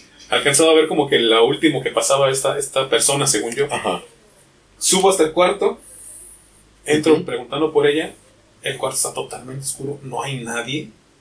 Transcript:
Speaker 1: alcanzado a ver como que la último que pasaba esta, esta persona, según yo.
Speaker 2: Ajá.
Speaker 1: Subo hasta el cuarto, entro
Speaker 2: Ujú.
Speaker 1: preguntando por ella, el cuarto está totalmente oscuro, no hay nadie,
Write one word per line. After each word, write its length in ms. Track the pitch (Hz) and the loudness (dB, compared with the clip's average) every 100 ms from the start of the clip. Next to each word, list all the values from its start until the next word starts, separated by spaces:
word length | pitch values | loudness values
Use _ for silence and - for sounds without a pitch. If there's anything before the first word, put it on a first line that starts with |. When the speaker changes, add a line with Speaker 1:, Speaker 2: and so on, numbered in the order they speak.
| - - - | -20 -20 -6
Speaker 1:
alcanzado 400 | - 147 147 160 | -2 2 4 6
a 40 | |
ver 140 | 160 156 | 6 4
como 200 | 147 135 | 0 2
que 80 | 123 | 2
la 240 | 113 113 | 4 4
último 400 | 120 101 160 139 | 4 4 0 0
que 80 | 117 | -2
pasaba 400 | 117 - 139 135 | -2 2 2 2
esta, 280 | 135 135 143 | 2 -2 -4
esta 300 | 139 135 131 | -4 -4 0
persona, 380 | 117 - 139 139 | 0 2 0 0
según 280 | 104 117 | 0 -2
yo. 120 | 113 107 | -4 -4
Speaker 2:
Ajá. 320 | 117 104 87 - _ _ _ _ _ _ _ | -2 -4 -4 -8 _ _ _ _ _ _ _
Speaker 1:
Subo 320 | - 190 190 | 0 2 4
hasta 140 | 185 | 4
el 80 | 156 | 2
cuarto, 460 | 175 185 202 196 - - - - - - - _ _ _ _ 143 | 2 2 2 -2 -2 -10 -20 -18 -18 -20 -20 _ _ _ _ -2
entro 280 | 151 156 | 0 4
Speaker 2:
Ujú. 100 | 151 | 2
Speaker 1:
preguntando 480 | 180 117 - 143 156 | 2 -8 -8 -4 0
por 140 | 147 147 | 2 2
ella, 260 | 151 180 - _ _ _ _ | 0 -4 -10 _ _ _ _
el 140 | 135 135 | -10 -6
cuarto 180 | 131 - | -4 -4
está 160 | - | -4
totalmente 500 | - - - 127 135 | -6 -10 -12 -14 -10
oscuro, 340 | - - 135 139 | -10 -8 -10 -10
no 200 | 131 120 | -10 -8
hay 200 | 135 127 | -8 -8
nadie, 480 | 113 117 123 147 - - _ _ | -8 -8 -6 -8 -10 -18 _ _